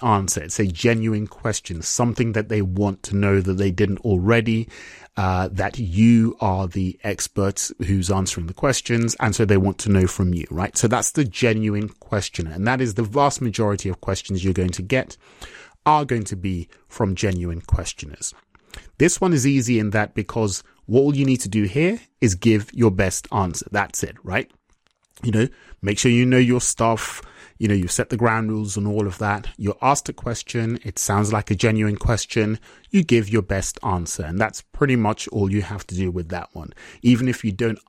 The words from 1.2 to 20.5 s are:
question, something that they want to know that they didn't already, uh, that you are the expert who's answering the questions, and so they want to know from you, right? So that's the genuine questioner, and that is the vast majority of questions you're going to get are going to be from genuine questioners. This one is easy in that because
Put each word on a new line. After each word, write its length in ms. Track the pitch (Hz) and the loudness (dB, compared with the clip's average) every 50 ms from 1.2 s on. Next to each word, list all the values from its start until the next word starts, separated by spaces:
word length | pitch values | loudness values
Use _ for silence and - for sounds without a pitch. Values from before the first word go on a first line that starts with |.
| 107 | -4
question, 560 | - - - - 120 104 - - - 90 80 | -6 -8 -6 -6 -4 -4 -4 -6 -8 -10 -8
something 520 | 80 - - - 123 120 110 - 123 117 101 | -6 -4 -2 0 0 0 0 0 0 0 0
that 160 | 110 107 - | -2 -2 0
they 120 | 110 107 | 0 -2
want 400 | 98 92 92 98 101 101 98 - - | 0 0 0 0 0 0 -2 -4 -6
to 120 | - 98 | -2 0
know 260 | 101 101 101 98 98 | 2 2 4 4 2
that 120 | 90 95 95 | 2 2 0
they 180 | 92 101 98 | 0 0 0
didn't 300 | 90 92 107 95 98 - - 117 | 2 2 0 0 0 -2 0 0
already, 580 | 98 90 90 104 117 117 110 117 113 110 113 - - - - - - - - - - | 2 2 4 4 4 4 2 2 0 -2 -2 -6 -12 -20 -20 -20 -20 -20 -20 -12 -6
uh, 320 | - 98 92 92 90 95 - | -2 0 0 0 0 -2 -2
that 280 | 95 92 95 104 - 127 | -2 -4 -4 -4 -4 -4
you 580 | 117 90 85 101 113 117 117 113 113 117 - - | -6 -2 2 4 6 6 6 6 4 2 0 0
are 280 | 117 98 92 95 98 | 0 0 0 0 -2
the 320 | 90 - 98 92 92 90 - - | -2 -2 -2 -2 -4 -4 -6 -6
expert 680 | 104 98 - - - - - 98 98 98 - - - - - - | -6 -4 -4 -6 -6 -2 -2 0 0 -2 -4 -6 -8 -6 -6 -2
who's 240 | - 101 95 87 87 | 0 0 0 2 2
answering 340 | 98 95 95 92 - 92 85 | 0 0 0 -2 -4 -6 -6
the 80 | 82 92 | -8 -6
questions, 640 | - - 139 123 - - - 120 117 117 113 - - | -2 0 0 0 0 0 0 0 0 0 0 -2 0
and 160 | 127 110 98 | -2 0 2
so 80 | - 113 | 2 2
they 140 | 98 104 | 4 4
want 220 | 95 95 98 95 - | 4 4 2 0 0
to 100 | - 107 | 0 4
know 160 | 98 95 92 | 4 4 4
from 300 | 90 - - 95 90 87 | 2 2 0 0 0 0
you, 100 | 85 - - | -2 -4 -6
right? 260 | - 82 95 - - | -6 -4 -4 -4 -2
So 100 | - - | 0 0
that's 240 | 110 120 117 104 - | 2 2 0 -2 -2
the 140 | - 156 147 | 0 0 -2
genuine 640 | 110 - - 127 117 110 110 110 107 104 104 107 104 | 0 0 0 2 2 2 2 0 0 -2 -2 -4 -6
questioner, 640 | - _ - - - 101 - - - - 85 78 | -10 _ -8 -4 -2 -2 -2 -4 -6 -6 -6 -6
and 160 | 78 87 98 | -4 -2 0
that 140 | 117 131 127 | 0 0 0
is 120 | 131 117 98 | 0 -2 -2
the 160 | 110 117 101 107 | -2 -4 -2 0
vast 240 | 143 143 143 - - | 2 2 2 0 0
majority 480 | 131 117 98 - 110 104 101 98 - 98 | -4 -4 -2 0 0 0 0 -2 -4 -6
of 120 | 87 - | -6 -6
questions 420 | - - 95 - - - 98 90 87 | -4 -4 -4 -4 -4 -6 -4 -2 0
you're 180 | 95 90 95 | 0 0 2
going 160 | 92 92 85 | 0 -2 -2
to 60 | - 90 | -4 -4
get 340 | 98 127 127 - - - _ _ _ - - - - - - - - _ _ - | -2 -2 -2 -2 -4 -12 _ _ _ -20 -20 -20 -20 -20 -20 -20 -20 _ _ 2
are 200 | 151 151 151 147 | 2 4 4 2
going 180 | 131 127 113 101 | 0 -2 -2 -2
to 100 | - 107 | -4 -8
be 320 | 92 87 98 92 87 82 - - _ _ | -6 -4 -4 -4 -4 -6 -10 -16 _ _
from 280 | - - - 117 98 95 | -12 -4 -2 0 0 0
genuine 460 | - - 101 92 87 87 87 85 85 | 0 0 0 0 -2 -2 -4 -6 -6
questioners. 720 | - - - - 85 - - - - 76 71 - - - - - _ _ _ _ _ _ - - - - _ | -2 -2 -2 -2 -2 -6 -10 -12 -14 -16 -14 -12 -12 -12 -12 -14 _ _ _ _ _ _ -20 -20 -20 -8 _
This 240 | - 147 170 - - | 2 2 2 2 2
one 120 | 190 185 170 | 0 2 2
is 120 | 139 117 | 2 2
easy 340 | 139 139 135 117 120 123 110 | 2 2 2 2 2 2 2
in 120 | 107 104 | 2 2
that 220 | 98 107 107 - - | 0 0 -2 -2 -4
because 500 | 110 101 - - 117 110 101 | -6 -6 -4 -2 -2 -2 -2